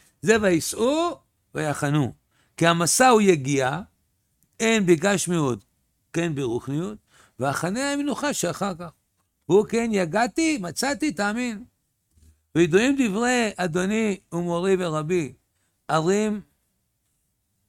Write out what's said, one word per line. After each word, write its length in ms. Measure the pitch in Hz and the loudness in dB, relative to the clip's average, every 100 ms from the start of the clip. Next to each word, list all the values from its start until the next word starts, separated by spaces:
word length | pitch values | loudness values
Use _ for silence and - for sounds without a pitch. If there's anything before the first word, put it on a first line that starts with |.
| _ _ | _ _
זה 140 | 165 220 | 0 2
"ויסעו 760 | 202 165 - - 233 311 339 269 _ _ _ | 4 2 0 -2 0 0 -2 -6 _ _ _
ויחנו". 580 | 156 151 143 147 151 123 - _ _ _ - | -6 -4 -2 0 0 0 -6 _ _ _ 0
כי 100 | 170 | 2
המסע 420 | 170 170 - 262 | 2 0 4 6
הוא 120 | 226 | 6
יגיעה, 600 | 196 160 135 139 127 156 220 _ _ _ _ _ _ - | 6 4 2 0 0 -4 -10 _ _ _ _ _ _ -2
הן 260 | 226 220 180 | 0 2 4
בגשמיות, 800 | 165 190 196 - 175 139 110 _ _ _ _ _ | 4 4 0 0 0 0 -2 _ _ _ _ _
כן 220 | 165 170 | -4 -4
ברוחניות, 640 | 143 127 120 - 143 190 214 _ _ _ - | -4 -4 -4 -4 -6 -6 -12 _ _ _ -6
והחנה 540 | 135 135 170 226 277 | -4 -2 -4 -4 -4
המנוחה 420 | 285 285 - 285 | -2 -4 -4 -4
שאחר 400 | - 175 - 196 | -2 -4 -4 -6
כך. 160 | 170 170 _ _ _ _ _ - | -6 -14 _ _ _ _ _ 2
והוא 180 | 190 208 | 2 4
כן, 240 | 226 233 | -2 0
"יגעתי, 680 | 202 175 196 240 - 320 285 | 0 0 0 -2 0 0 -2
מצאתי, 540 | 175 - 262 285 302 | -6 -4 -4 -2 -4
תאמין." 520 | 190 202 220 247 208 247 _ _ _ _ _ - _ _ | -2 -4 -2 -6 -8 -14 _ _ _ _ _ -20 _ _
וידועים 420 | 151 170 180 254 277 | 0 4 4 2 2
דברי 520 | 233 190 240 247 220 190 | 0 0 0 0 -2 -2
אדוני 640 | 180 170 190 220 220 190 _ | -4 -2 -2 0 -2 -4 _
ומורי 440 | 170 175 170 190 190 | -6 -4 -2 0 0
ורבי, 540 | 175 156 156 180 135 - _ _ _ _ - | 0 -4 -2 -2 -2 -10 _ _ _ _ -2
ארים 500 | 156 160 202 214 208 - _ _ _ _ _ _ _ _ _ _ _ | 0 2 2 0 -4 -10 _ _ _ _ _ _ _ _ _ _ _